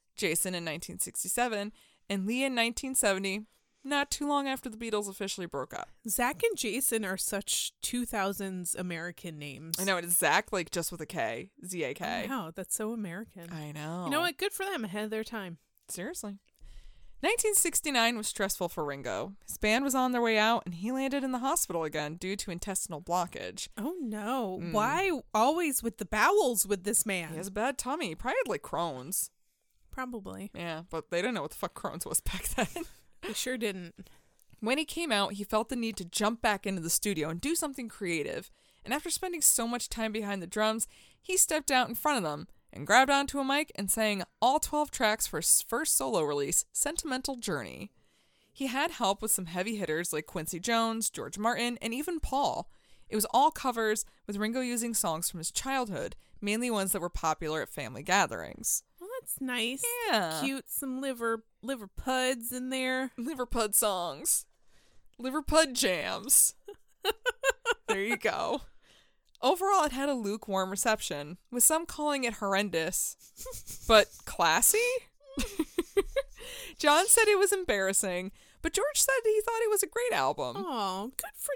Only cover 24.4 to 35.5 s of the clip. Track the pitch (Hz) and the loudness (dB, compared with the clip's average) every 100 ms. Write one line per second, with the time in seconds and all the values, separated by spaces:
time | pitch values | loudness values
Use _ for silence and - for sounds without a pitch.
24.4 | 208 185 170 208 226 311 392 294 - 214 | -2 -4 -2 2 2 2 2 0 0 4
25.4 | 247 320 330 262 226 - 202 214 247 415 | 4 4 2 0 -2 -4 -2 4 6 6
26.4 | 294 226 196 196 196 226 220 190 160 160 | 6 4 2 0 2 2 2 0 -4 -6
27.4 | 190 196 240 262 247 311 233 160 247 453 | -6 -2 -2 -2 -2 -2 -2 -4 -2 0
28.4 | 381 170 - 160 170 127 131 190 - _ | 0 -2 -4 -2 -2 -4 -6 -4 -4 _
29.4 | _ _ _ _ _ - 254 240 190 190 | _ _ _ _ _ -8 -8 -8 -10 -12
30.4 | 196 - 170 160 175 165 - 170 208 220 | -12 -8 -8 -8 -8 -8 -2 0 0 0
31.4 | 147 - 190 - - 175 - - - 190 | -4 -6 -8 -6 -8 -6 -4 -2 -2 -2
32.4 | - - 220 349 330 - - - - 214 | -2 -2 -2 -2 -10 -12 -20 -12 -8 -4
33.4 | 254 254 220 190 170 - - - _ _ | -4 -2 -4 -4 -10 -16 -20 -20 _ _
34.4 | _ - 220 269 311 - 339 208 196 196 | _ -6 0 0 0 -4 0 2 0 -2
35.4 | 202 | -2